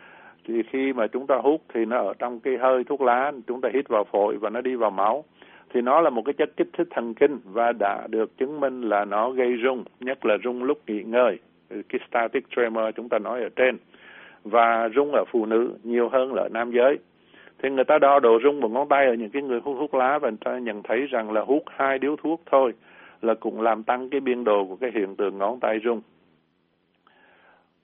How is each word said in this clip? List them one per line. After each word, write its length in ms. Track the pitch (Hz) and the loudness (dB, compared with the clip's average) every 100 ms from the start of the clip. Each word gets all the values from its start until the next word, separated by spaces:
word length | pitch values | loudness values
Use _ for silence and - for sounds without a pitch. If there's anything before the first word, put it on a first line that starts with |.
| - - - _ - | -20 -20 -20 _ -6
Thì 160 | 117 | -4
khi 300 | 110 135 135 | -4 -4 -4
mà 140 | 127 107 | -2 -2
chúng 200 | 127 139 | -4 0
ta 80 | 131 | 2
hút 260 | 127 160 - | 2 0 -2
thì 120 | 117 110 | -4 0
nó 120 | 123 | 0
ở 160 | 101 104 | -2 -4
trong 200 | 123 120 | -8 -6
cái 180 | 135 127 | -4 0
hơi 260 | 131 127 | 2 2
thuốc 180 | 123 143 | 0 0
lá, 300 | 127 120 139 139 110 | 2 2 0 -6 -8
chúng 140 | 123 | -4
ta 80 | 127 | -2
hít 140 | 123 - | -2 0
vào 140 | 110 | 0
phổi 340 | 101 104 104 113 | 0 2 0 0
và 120 | 104 | -6
nó 120 | 113 | -4
đi 140 | 127 127 | -4 -2
vào 160 | 110 | -2
máu. 320 | 95 101 131 - _ - - _ | 0 0 0 -6 _ -20 -20 _
Thì 80 | 127 | -4
nó 200 | 120 147 | 2 4
là 80 | 165 | 4
một 120 | 120 117 | 0 -4
cái 80 | |
chất 240 | 147 151 - | -2 -4 -2
kích 120 | 170 | -4
thích 140 | - 170 | -2 -6
thần 220 | - 117 | -4 -8
kinh 260 | 110 143 139 98 | 2 2 2 -6
và 260 | 101 117 | -2 0
đã 360 | 117 101 104 - | 0 -2 -2 -4
được 280 | 110 107 - | -4 -4 -4
chứng 220 | 131 151 | -6 -2
minh 220 | 139 127 | -4 -4
là 240 | 117 104 104 | 0 0 0
nó 240 | 104 120 | 0 0
gây 280 | 127 123 123 | 0 0 0
rung, 200 | 123 127 95 _ | 0 -2 -8 _
nhất 260 | 127 135 117 | -8 -2 0
là 120 | 104 | 2
rung 200 | 123 123 | 0 -4
lúc 160 | 127 151 - | -2 -4 -4
nghỉ 160 | 104 | -8
ngơi, 360 | 104 120 123 90 - _ _ | -2 2 2 0 -10 _ _
cái 300 | 104 95 - - | -14 -8 -8 -4
static 340 | 120 113 - - - | -2 -2 -2 -4 -2
tremor 400 | 120 113 110 110 | -2 0 -4 -4
chúng 140 | 120 | -4
ta 100 | 117 | -4
nói 220 | 104 123 | -2 -6
ở 80 | 101 - | -6 0
trên. 220 | 127 113 - _ - - - - | 0 0 -10 _ -20 -20 -20 -20
Và 460 | 107 113 117 117 113 117 | 0 4 4 4 2 2
rung 160 | 147 | 2
ở 120 | 131 92 | 2 0
phụ 140 | 120 107 | 0 2
nữ 280 | 113 120 - | 2 0 -4
nhiều 260 | 117 120 117 | -4 0 2
hơn 240 | 131 131 | 0 0
là 80 | 110 | -2
ở 80 | 98 | -4
nam 220 | 113 120 | -4 -2
giới. 260 | 120 127 151 - _ _ - - _ | 2 2 2 -6 _ _ -20 -20 _
Thì 100 | 135 | -4
người 140 | 135 | 0
ta 140 | 123 151 | 2 6
đo 220 | 139 139 | 6 8
độ 200 | 120 113 | 8 6
rung 180 | 131 143 | 6 2
của 60 | 117 | 0
ngón 200 | 120 147 | -2 2
tay 200 | 139 135 | 4 4
ở 60 | |
những 160 | 117 107 | 2 -2
cái 120 | 143 | -6
người 180 | 143 120 | -4 -4
hút 180 | 127 127 | -4 -6
thuốc 140 | 147 | -2
lá 260 | 135 127 147 | 0 2 0
và 100 | 151 | -2
người 80 | 107 127 | -4 -6
ta 120 | 123 | -6
nhận 240 | 120 104 | -6 -8
thấy 220 | 92 117 139 | -4 -4 -2
rằng 260 | 120 107 | -4 -2
là 100 | 107 | -2
hút 220 | 98 143 - | 0 -2 -2
hai 320 | - 135 135 | -4 -2 0
điếu 160 | 135 151 | -2 -4
thuốc 260 | 151 160 - | -4 -6 0
thôi 280 | 139 131 104 _ - - - | 2 2 -2 _ -20 -20 -6
là 120 | 113 | -2
cũng 280 | 110 113 104 | -2 -4 -2
làm 220 | 113 110 | -2 0
tăng 260 | 110 123 127 | -2 -4 -2
cái 100 | 139 | -4
biên 240 | 135 123 | -2 -2
độ 220 | 117 101 95 | 2 2 0
của 100 | 95 | -4
cái 160 | 123 | -4
hiện 220 | 110 98 98 | -2 -4 -2
tượng 220 | 101 98 | -4 -2
ngón 220 | 98 123 | -4 -2
tay 200 | 113 110 | -2 -2
rung. 180 | 113 113 - _ _ _ _ _ _ _ _ _ _ _ _ _ _ _ _ _ | -2 -4 -6 _ _ _ _ _ _ _ _ _ _ _ _ _ _ _ _ _